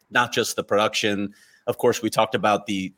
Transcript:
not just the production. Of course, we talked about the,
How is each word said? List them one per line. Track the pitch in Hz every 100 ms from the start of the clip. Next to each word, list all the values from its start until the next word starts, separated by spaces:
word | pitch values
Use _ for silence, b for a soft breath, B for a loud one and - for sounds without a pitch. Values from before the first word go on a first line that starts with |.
| _
not | 123 120
just | - 110 -
the |
production. | 98 104 107 - 110 101 101 b b b -
Of | 123
course, | 123 113
we | 110
talked | - 110
about | 117 104 101 -
the, | 98 92